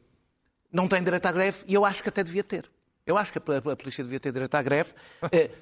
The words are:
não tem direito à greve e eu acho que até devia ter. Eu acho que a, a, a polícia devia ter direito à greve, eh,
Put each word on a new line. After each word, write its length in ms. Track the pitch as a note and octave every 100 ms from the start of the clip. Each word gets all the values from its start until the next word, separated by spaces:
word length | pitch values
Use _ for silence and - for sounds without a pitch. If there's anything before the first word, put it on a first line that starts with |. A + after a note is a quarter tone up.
| _ _ _ _ _ _ _
não 160 | E3+ F#3
tem 160 | F#3
direito 220 | F3+ F3 F#3
à 60 |
greve 260 | F3 G3 G3 -
e 80 |
eu 100 | G3
acho 180 | G3+ -
que 60 | G#3
até 160 | G3+
devia 180 | E3+ F3+
ter. 220 | - F3 - _ _ _ -
Eu 100 | F#3+
acho 160 | G3
que 60 | -
a, 40 |
a, 300 | - C#3 C3+
a 40 | C3+
polícia 260 | C3+ -
devia 160 | B2 C3
ter 140 | C#3+
direito 220 | B2+ C3 D3
à 40 |
greve, 300 | B2+ C#3+ - - - - E3+
eh, 180 | E3+ D3 -